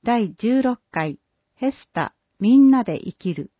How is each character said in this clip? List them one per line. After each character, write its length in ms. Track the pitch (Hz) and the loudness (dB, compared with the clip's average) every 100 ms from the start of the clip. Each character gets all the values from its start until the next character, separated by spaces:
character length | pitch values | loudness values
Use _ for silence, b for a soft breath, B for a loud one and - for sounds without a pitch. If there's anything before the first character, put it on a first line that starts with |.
第 320 | - 240 196 | -2 -2 -4
十 280 | - 220 262 | -4 -2 0
六 180 | 254 247 _ | 0 -4 _
回、 300 | 165 156 143 _ _ _ | -8 -8 -8 _ _ _
ヘ 160 | _ 262 | _ -6
ス 180 | - _ | -6 _
タ、 220 | - 156 _ _ _ | -8 -8 _ _ _
み 160 | 202 262 | 2 6
ん 140 | 269 | 6
な 120 | 262 | 4
で 160 | 226 156 | 0 -8
生 140 | - | -10
き 200 | - 185 | -10 -8
る。 200 | 151 - _ | -8 -12 _